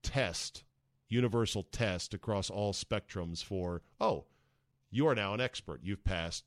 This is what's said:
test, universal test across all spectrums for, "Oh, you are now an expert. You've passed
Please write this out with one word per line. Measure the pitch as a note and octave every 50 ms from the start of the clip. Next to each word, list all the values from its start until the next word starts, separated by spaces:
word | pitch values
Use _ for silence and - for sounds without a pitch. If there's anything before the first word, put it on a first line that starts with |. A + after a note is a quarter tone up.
| -
test, | - - C#3 B2 F2+ E2 - - - - - - _ _ _ _ _ _ _ _
universal | - A2 B2 B2 A#2 G#2+ A#2 A2+ - - G#2 F#2
test | - - - A#2 G2+ F2+ E2+ - - G#2
across | F#2 - A2+ G#2 G2 F#2 -
all | F#2+ G#2 G#2 G2+ F#2
spectrums | - - - A2+ G2+ - - - G2 F2 E2+ E2+ -
for, | - - G2+ F#2 F2+ F2 F2 E2+ - _ _ -
"Oh, | - A3 A2+ C#2+ - - _ _ _ _ _ _ _ _ _ _ _ _
you | G#2 A#2+ D3+
are | D#3 B2+
now | A2 G2+ G2 G#2
an | A#2
expert. | B2+ A#2+ - - - - D2 A#1+ D#2+
You've | F#2 G2+ - -
passed | - F#2 E2+ E2 E2+ E2+ - -